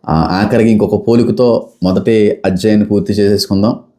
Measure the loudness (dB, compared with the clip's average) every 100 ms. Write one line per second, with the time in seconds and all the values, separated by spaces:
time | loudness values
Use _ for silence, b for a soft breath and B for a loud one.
0 | -2 -2 0 -2 -2 0 2 2 0 -2
1 | 0 0 0 0 0 0 -4 _ -2 0
2 | 0 2 2 0 -2 -2 0 0 2 -2
3 | -2 0 0 0 0 0 0 -2 -12